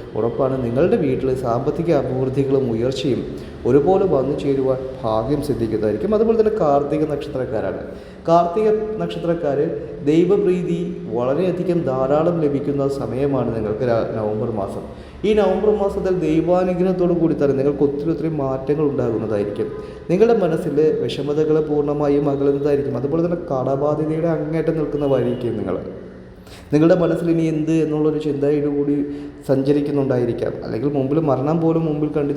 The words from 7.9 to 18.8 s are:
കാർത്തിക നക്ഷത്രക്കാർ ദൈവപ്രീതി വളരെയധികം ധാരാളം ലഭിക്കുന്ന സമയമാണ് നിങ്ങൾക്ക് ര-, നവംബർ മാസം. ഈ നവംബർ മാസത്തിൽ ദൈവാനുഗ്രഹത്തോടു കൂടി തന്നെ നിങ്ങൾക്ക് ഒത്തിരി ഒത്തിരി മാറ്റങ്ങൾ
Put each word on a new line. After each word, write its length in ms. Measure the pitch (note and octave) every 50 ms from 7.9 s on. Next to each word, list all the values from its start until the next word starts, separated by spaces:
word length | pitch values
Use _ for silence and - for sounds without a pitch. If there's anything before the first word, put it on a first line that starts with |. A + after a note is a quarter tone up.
| - - - - - - - E3+
കാർത്തിക 400 | E3 E3+ F3 F3 - G#3+ G#3+ A3 G#3+ G#3+ - - - - F3
നക്ഷത്രക്കാർ 560 | E3+ - - - E3 E3+ E3+ E3 D3 C3+ C#3 D3+ E3+ - - - - - - - C#3
ദൈവപ്രീതി 680 | D#3 E3 F3+ F3 G3+ G3+ - F3+ F3+ F3+ E3+ D#3 E3+ E3+ - - F3 - - - A2 A#2
വളരെയധികം 600 | A#2+ B2+ C#3+ D#3 F#3 F#3 E3 F3 E3+ - F3 E3+ D3 C3+
ധാരാളം 460 | C3 C3 C3 C3+ C#3+ D3+ D#3+ F3 F3 E3 D#3
ലഭിക്കുന്ന 400 | C#3+ C#3 C3+ - C#3+ C#3 C#3 C#3 C#3 C3+ -
സമയമാണ് 500 | A#2+ - A2+ B2+ C#3+ C#3+ C#3 B2+ A#2+ A#2 A2+
നിങ്ങൾക്ക് 300 | A2+ G#2+ G#2 G#2+ G#2+ C3 B2
ര-, 180 | A#2 A2 G#2 - G#2+ A2
നവംബർ 320 | G#2+ G#2+ G#2+ G#2+ B2 A#2 A#2 G#2
മാസം. 240 | F#2+ G2+ - G2+ - - - - - - - - - G3+
ഈ 40 | G#3+ G#3+
നവംബർ 300 | G3+ - - G#3 G#3+ G#3+ G#3 G3
മാസത്തിൽ 340 | G3 G3 F#3 F#3+ F3 F#3 F#3 E3 D#3+
ദൈവാനുഗ്രഹത്തോടു 880 | D#3 D#3 E3 D#3+ E3+ F3+ F3+ F#3 F#3 F3+ E3+ F3+ F#3+ F#3 F3+ F3 F3+ F3+ E3+ D#3+
കൂടി 120 | D#3+ C#3+ -
തന്നെ 140 | D3 C#3 C3 B2+
നിങ്ങൾക്ക് 260 | C3+ C#3+ C#3+ C#3+ D3 C#3+
ഒത്തിരി 220 | C#3+ - D3 E3 D#3+
ഒത്തിരി 160 | D3 D3 D#3+ D#3+ D3 C#3
മാറ്റങ്ങൾ 420 | C3+ C3 B2+ - - D3 D3+